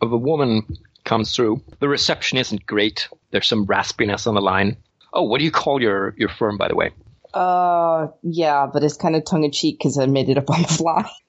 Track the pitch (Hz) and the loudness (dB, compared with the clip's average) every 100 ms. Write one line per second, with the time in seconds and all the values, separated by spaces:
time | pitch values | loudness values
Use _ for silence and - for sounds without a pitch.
0 | 113 120 127 156 135 110 - - - _ | -2 0 0 0 2 0 -2 -10 -16 _
1 | - 113 107 - 117 120 - - 143 139 | -2 -2 0 0 0 0 -6 -6 -2 0
2 | - 165 - 127 127 104 - 104 107 - | 0 -2 -2 -2 -2 -4 -4 0 0 -2
3 | - - _ 101 - 117 101 98 98 - | -10 -12 _ -2 0 0 0 0 -2 -2
4 | 110 101 - 104 98 95 98 - _ _ | -2 -2 -2 0 2 2 2 -2 _ _
5 | _ - 175 120 156 - - 139 117 98 | _ -2 0 0 0 0 0 0 2 0
6 | 98 - 104 - 110 104 - 92 - - | -2 -2 -2 0 -2 0 -2 0 -2 -4
7 | - - - - 185 180 180 175 170 165 | -20 -20 -8 -2 0 2 2 2 2 0
8 | 156 - 170 165 160 143 139 139 147 143 | -2 -6 -6 0 2 2 0 2 0 0
9 | 175 160 151 180 151 - 160 - 147 135 | 0 0 0 0 0 0 -2 0 0 2
10 | 131 139 135 135 139 147 165 160 165 160 | 2 2 2 0 2 0 0 0 0 0
11 | 214 - | -2 -8